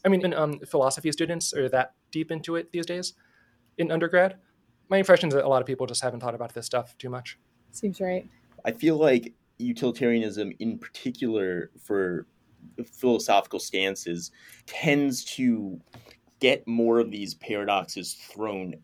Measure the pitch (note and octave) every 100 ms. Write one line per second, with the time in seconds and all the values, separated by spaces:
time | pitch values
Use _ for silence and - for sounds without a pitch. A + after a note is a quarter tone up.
0 | F#3+ G3 F3+ D#3 D3+ D3 C3+ D#3 C3+ C3+
1 | D#3 D3 E3 E3+ - D3 C3 C3 B2+ _
2 | _ D#3 D#3 D#3+ D#3 E3+ E3+ E3+ E3 F3
3 | F3+ - _ _ _ _ _ - E3+ E3
4 | E3 F3+ F#3+ F#3+ _ _ _ _ - G3
5 | F#3+ F3 F3 C#3 C#3 C3 B2 C3 B2+ A#2+
6 | B2+ A#2 A#2+ A#2 A#2 A#2+ A2+ B2 A#2+ -
7 | B2+ B2 B2 - _ _ _ - G#3 F#3
8 | F#3 F3+ - _ _ - - A#2 D#3 D#3
9 | D#3 B2+ - - _ - A#2+ A#2 B2+ A2+
10 | B2+ A#2 A2 G2 G#2 - A2 A2+ - -
11 | C3+ B2 B2 A2 F#2+ F2+ - - - G2+
12 | F#2 F2 - _ _ _ - - A#2+ -
13 | B2+ A#2 - G2+ - F#2+ - F#2+ G2 G2
14 | - F2 F2 _ - - - - E3 C#3+
15 | C#3+ B2 - - B2+ A2+ G2+ F2 - -
16 | - - _ - B2+ C#3 - A#2 A#2 A#2
17 | A2+ G#2 G2 E2 - G#2 G2+ G2+ F2 -
18 | F2 - - - G#2+ G2 F#2 D#2+